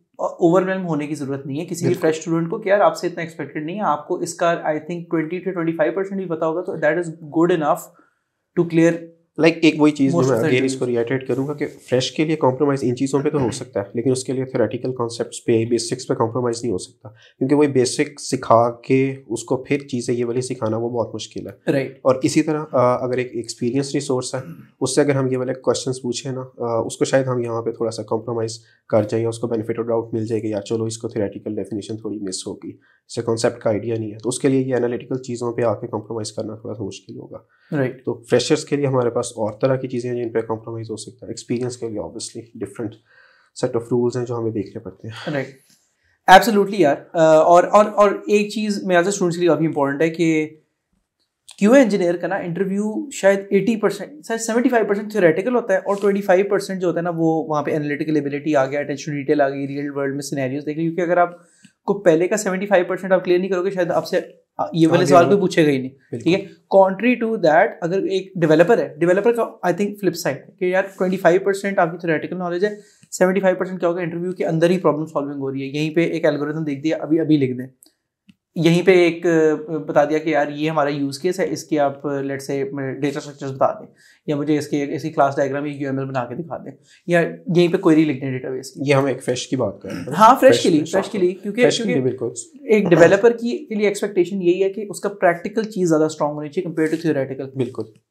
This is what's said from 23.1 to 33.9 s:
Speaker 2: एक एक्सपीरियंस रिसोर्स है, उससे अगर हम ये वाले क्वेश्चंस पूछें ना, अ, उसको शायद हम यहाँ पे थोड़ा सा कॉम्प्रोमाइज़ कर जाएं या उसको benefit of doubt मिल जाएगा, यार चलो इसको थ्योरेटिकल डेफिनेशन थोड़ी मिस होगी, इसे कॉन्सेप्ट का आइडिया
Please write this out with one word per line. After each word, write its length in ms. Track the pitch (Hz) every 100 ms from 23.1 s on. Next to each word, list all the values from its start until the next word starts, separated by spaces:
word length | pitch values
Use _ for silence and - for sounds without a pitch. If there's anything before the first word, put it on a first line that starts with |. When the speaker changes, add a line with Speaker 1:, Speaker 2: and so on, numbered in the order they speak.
| 123
Speaker 2:
एक 140 | 123 113
एक्सपीरियंस 560 | 110 - 120 131 139
रिसोर्स 400 | 151 139 127 127
है, 80 | 127 127 - - -
उससे 200 | 135 -
अगर 160 | 143 135
हम 140 | 131
ये 60 | 127
वाले 160 | 127
क्वेश्चंस 480 | 131 - 127 - 131
पूछें 300 | 123 117 139
ना, 80 | 127
अ, 420 | 131 - 120 117 110
उसको 180 | -
शायद 220 | 147 135 131
हम 180 | 127
यहाँ 180 | 120 113
पे 100 | 117
थोड़ा 180 | 113 113
सा 120 | 110
कॉम्प्रोमाइज़ 560 | 107 113 113 117 113 113 _ _ -
कर 140 | 113
जाएं 180 | 101 113
या 60 | 117
उसको 180 | 113 117
benefit 280 | 117 107
of 80 | 113
doubt 320 | 117 113 113
मिल 120 | 117 110
जाएगा, 220 | 110 107
यार 140 | 104
चलो 240 | - 113 113
इसको 220 | 113 113
थ्योरेटिकल 460 | 113 98 104 -
डेफिनेशन 420 | 107 95 107 98 110
थोड़ी 220 | 113 104
मिस 260 | 98 92 -
होगी, 240 | 90 107 - _ _ _
इसे 120 | -
कॉन्सेप्ट 360 | 117 113 120 -
का 120 | 117
आइडिया 260 | 104 113